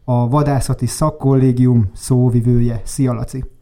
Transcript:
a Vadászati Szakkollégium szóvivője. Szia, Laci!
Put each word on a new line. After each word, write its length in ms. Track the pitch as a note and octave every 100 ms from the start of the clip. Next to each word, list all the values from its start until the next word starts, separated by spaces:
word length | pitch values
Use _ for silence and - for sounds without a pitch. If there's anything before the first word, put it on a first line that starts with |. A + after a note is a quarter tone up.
| -
a 180 | B2 A#2+
Vadászati 580 | D3 C#3+ C#3 - B2 A#2
Szakkollégium 1040 | - D#3 D#3 C3+ C3+ C3 B2 B2+ A#2+ G2 -
szóvivője. 840 | - B2+ B2+ A#2 A#2 A#2+ A#2+ G#2+ -
Szia, 280 | - C3
Laci! 320 | A#2 A#2 C3 B2 -